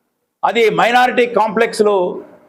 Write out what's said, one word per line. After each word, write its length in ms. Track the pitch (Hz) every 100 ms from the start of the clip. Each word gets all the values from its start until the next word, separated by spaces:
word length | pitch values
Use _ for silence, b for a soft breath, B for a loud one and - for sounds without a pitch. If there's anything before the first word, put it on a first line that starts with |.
| _ _ _ _
అది 260 | 165 214 220
మైనారిటీ 560 | 175 202 247 254 233 240
కాంప్లెక్స్లో 960 | 196 220 202 226 - 208 202 180 - - -